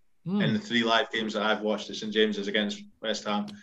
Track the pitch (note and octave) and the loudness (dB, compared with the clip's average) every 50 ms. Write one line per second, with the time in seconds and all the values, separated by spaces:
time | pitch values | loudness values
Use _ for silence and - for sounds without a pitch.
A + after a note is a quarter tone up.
0 | _ _ _ _ - E3 G3 G#3 - G#2+ G#2+ G#2 - - A#2 A#2 A2+ A2+ A2+ A2+ | _ _ _ _ -6 -2 0 0 2 2 0 0 -2 0 0 2 4 4 4 4
1 | G#2 - A#2 A2+ A2 G#2+ G#2 G#2 G#2+ G#2+ G#2+ G#2 G#2+ G#2+ G#2 G#2 - G#2 G2 - | 2 2 -2 -4 -4 -2 -2 0 2 2 0 2 0 -2 -2 -2 -4 -8 -10 -8
2 | A2 G#2+ G#2 A2 A2 G#2+ G2+ G2 G2 G#2 G2+ G#2+ G#2 G2+ - - - - - - | -6 0 4 4 4 4 2 -2 -4 -2 0 0 0 0 -4 -8 -12 -16 -14 -8
3 | - A2 G#2 - - G#2+ G#2 G#2 G#2 G#3 - - | -4 -4 -4 -2 -2 -2 -2 -2 -2 -4 -10 -16